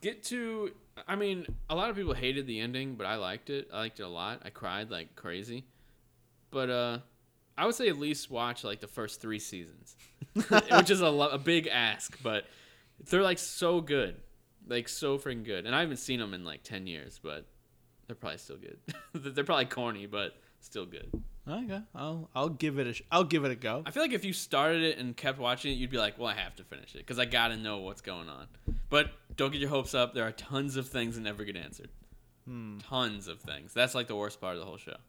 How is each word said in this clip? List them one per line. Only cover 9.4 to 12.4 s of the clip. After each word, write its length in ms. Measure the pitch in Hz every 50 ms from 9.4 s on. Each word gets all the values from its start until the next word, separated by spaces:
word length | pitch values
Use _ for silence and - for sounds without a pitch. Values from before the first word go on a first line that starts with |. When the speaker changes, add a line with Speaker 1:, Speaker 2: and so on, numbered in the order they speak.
| 104 - - 92 87 80 - - - - - _ - - -
Speaker 1:
<laughs> 180 | _ - - -
which 580 | 202 226 - 214 214 208 - 247 214 185 175
is 100 | 202 190
a 80 | 180 160
lo-, 200 | 147 147 143 147
a 100 | 135 139
big 260 | 139 165 170 170 160 160
ask, 480 | 104 123 120 113 104 - - - - -
but 240 | 131 120 110 104